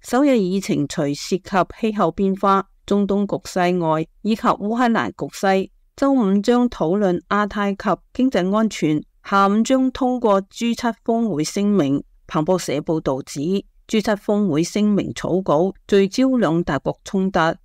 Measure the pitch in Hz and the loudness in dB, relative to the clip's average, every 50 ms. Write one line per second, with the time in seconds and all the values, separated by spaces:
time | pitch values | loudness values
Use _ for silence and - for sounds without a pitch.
0 | _ - - 240 294 285 262 233 196 175 185 196 190 - 175 143 147 139 - - | _ 0 0 2 4 4 4 4 2 0 -2 -2 -2 -2 -2 -2 -2 -4 -2 -4
1 | 156 143 147 - - - 196 180 _ - - 190 165 - - - - 220 214 208 | -2 -2 -4 -6 -4 -4 -4 -4 _ -2 0 0 0 0 -4 -4 -4 -2 0 0
2 | 196 165 160 - 196 190 190 190 - 196 196 196 190 _ _ _ _ - 202 202 | 0 0 0 0 0 0 0 0 2 2 2 2 0 _ _ _ _ -2 0 0
3 | 202 196 202 202 202 196 - - _ - - 190 180 175 180 180 170 160 156 156 | 2 0 0 0 0 -2 -4 -6 _ -6 -2 0 0 2 0 0 0 0 0 -2
4 | 165 _ _ _ _ 202 226 - - 233 165 - 190 208 226 233 262 233 226 196 | -2 _ _ _ _ -4 -4 0 0 -2 0 0 -2 -4 -2 0 0 2 2 0
5 | 123 101 - - 156 139 - - - 196 190 190 196 - _ _ _ _ _ - | -2 -4 -6 -8 -10 -10 -8 -2 0 2 2 2 0 -4 _ _ _ _ _ -2
6 | 285 277 277 262 226 190 196 208 196 - 240 247 247 240 - - 175 160 180 208 | 0 2 2 2 2 2 2 2 2 2 2 2 2 0 -2 -2 -2 0 0 2
7 | 208 190 175 170 - _ 202 202 208 202 - 214 202 202 196 - - 220 175 - | 2 0 0 -2 -2 _ -2 -2 -2 -2 -2 -4 -2 -2 -4 -4 -2 -2 -2 -2
8 | _ _ _ - 247 262 - 196 175 185 202 214 226 214 - - - 151 156 151 | _ _ _ -2 -2 0 2 0 0 2 2 2 0 0 -2 -2 0 0 0 -2
9 | - _ _ _ _ - 202 196 196 196 202 220 226 - 262 262 262 262 254 - | -4 _ _ _ _ 0 2 2 4 4 4 2 2 2 2 2 2 0 -2 -2
10 | 269 247 254 247 240 220 196 196 196 _ - - 233 233 233 - - 233 220 _ | -2 -2 0 0 2 2 2 2 0 _ -8 -4 -2 -2 -2 0 -2 -4 -4 _
11 | _ - 226 226 233 220 175 143 156 - - 202 202 202 208 196 147 135 139 143 | _ -2 0 0 0 -2 -2 -2 -4 -4 -2 -2 0 2 2 2 2 2 0 -2
12 | - _ _ _ _ - - 165 156 165 185 180 - - 135 143 156 - 165 160 | -4 _ _ _ _ -6 -4 -2 0 2 0 0 0 -4 -4 -4 -2 -2 -4 -2
13 | 156 - 135 131 151 - - 147 139 170 190 202 - - _ - _ - - 220 | 0 -2 -4 -4 -6 -10 -8 -6 -4 -2 -2 -4 -4 -8 _ -20 _ -2 -2 0
14 | 196 - 208 - - - 208 208 214 190 143 151 170 - - 214 208 208 208 185 | 0 0 -2 -2 -2 -2 0 0 2 0 0 0 -2 -2 0 0 0 2 2 0
15 | - - - - - - 160 185 190 - 151 151 175 190 190 - _ - 214 196 | 0 -4 -8 -6 -4 -2 -2 -2 0 0 0 2 2 0 -4 -8 _ 2 2 4
16 | 196 196 - - 262 262 262 247 208 151 160 170 175 - 156 135 _ 147 147 _ | 4 2 2 0 0 2 2 2 2 2 2 0 0 0 -2 -2 _ -4 -6 _
17 | _ - - 196 190 190 196 185 160 160 165 - | _ -6 -4 -2 -2 0 0 0 0 0 -2 -6